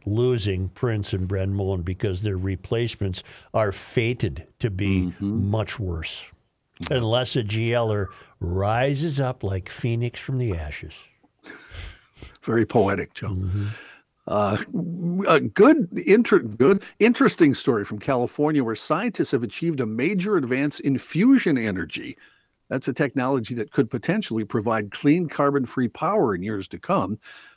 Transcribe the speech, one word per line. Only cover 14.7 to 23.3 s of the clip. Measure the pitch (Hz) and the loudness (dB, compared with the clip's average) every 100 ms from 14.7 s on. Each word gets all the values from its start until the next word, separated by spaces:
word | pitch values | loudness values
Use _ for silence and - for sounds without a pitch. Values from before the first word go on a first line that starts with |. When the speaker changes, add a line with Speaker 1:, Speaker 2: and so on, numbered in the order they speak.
| - 175 175 170 180 196 | -6 -4 -4 -4 -2 4
Speaker 2:
a | 156 | 2
good, | 123 - 247 320 196 117 | 2 6 8 8 2 -2
inter-, | - 214 226 185 | 4 4 6 4
good, | 117 107 139 196 - - | 2 2 4 4 0 2
interesting | 214 240 247 - 156 | 2 6 2 6 4
story | 120 - 113 101 | 4 0 0 -2
from | 107 | -6
California | - 127 120 - 151 147 | -2 0 0 0 2 2
where | 113 | 0
scientists | 107 - 160 233 - 143 | -2 -2 0 -2 -2 0
have | 123 | 0
achieved | 117 - 170 139 | -2 -4 -2 -2
a | 110 | -2
major | 110 156 202 196 190 | 0 0 0 2 0
advance | 120 127 147 - | 2 0 -2 -2
in | 143 127 | -2 -2
fusion | - 156 240 269 175 131 | -2 2 6 6 4 2
energy. | 110 90 82 - - - - _ _ _ - | 0 -2 -4 -8 -12 -14 -20 _ _ _ -8
That's | 131 139 | -4 -4
a | |
technology | 127 143 135 127 | -2 -2 0 0